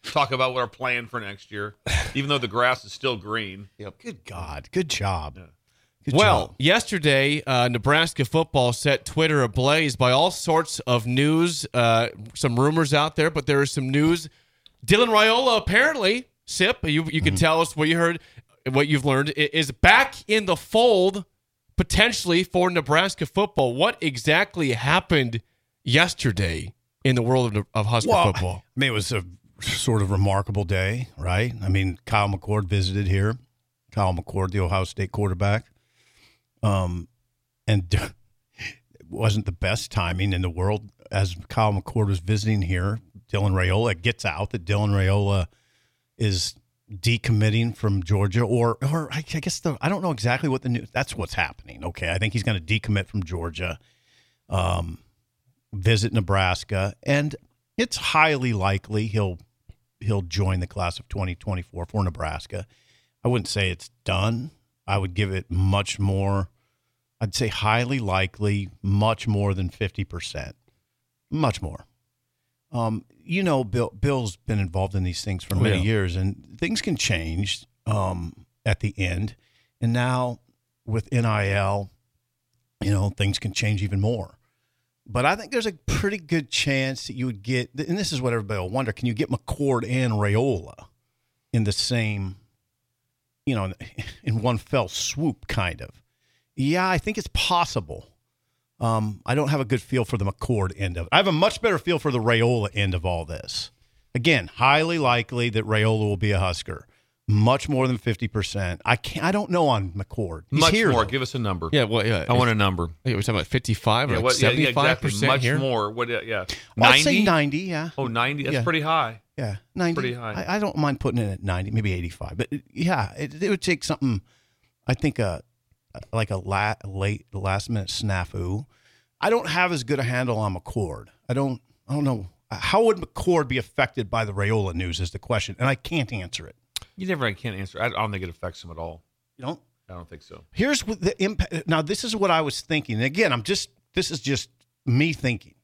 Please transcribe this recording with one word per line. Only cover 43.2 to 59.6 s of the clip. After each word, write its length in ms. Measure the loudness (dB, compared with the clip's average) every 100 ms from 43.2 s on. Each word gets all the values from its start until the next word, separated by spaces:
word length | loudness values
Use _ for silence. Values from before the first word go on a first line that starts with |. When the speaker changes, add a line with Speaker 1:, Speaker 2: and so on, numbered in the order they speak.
| _
Speaker 3:
Dylan 200 | 0 2
Raiola 480 | 2 2 2 2 0
gets 240 | -2 -2
out 260 | -4 -4 -6
that 140 | -6
Dylan 260 | -2 0 2
Raiola 560 | 4 4 2 2 0 -2 _ _ _ _ _ _ -4
is 360 | -2 0 -4 -8 _ _ _
decommitting 840 | -4 -2 0 2 2 4 2 0 -2
from 260 | 0 0
Georgia, 400 | 2 2 2 2
or, 360 | 2 2 2 0
or 260 | -2 -2 -2
I, 60 | -8 -6
I 60 | -6
guess 180 | -4 -4
the, 160 | -4 -2
I 80 | -2
don't 140 | -2
know 100 | -2
exactly 360 | -2 0 0 0
what 140 | 0
the 60 | 0
news, 200 | -2 -2
that's 240 | -6 -4 -6
what's 180 | -4
happening. 500 | -2 -4 -6 -20 -10
Okay. 260 | -10 -6 -4
I 80 | -2
think 140 | -2
he's 120 | 0
gonna 160 | -2 -4
decommit 460 | -2 -2 0 -2 -2
from 160 | -6
Georgia, 540 | -4 -6 -6 -6 -8 -8 _ _ _ _ _ _ _
um, 500 | -2 0 0 -4 -10 _ _ _ _ _ _ _
visit 400 | -2 2 4 2
Nebraska, 840 | 0 2 2 2 0 -2 -2 -2 -4
and 320 | 0 0 0 -6 _ _ _ -4
it's 200 | -4 -2
highly 560 | 0 4 4 4 0
likely 540 | 2 2 0 0 -2 0
he'll, 300 | 0 0 -4 -14 _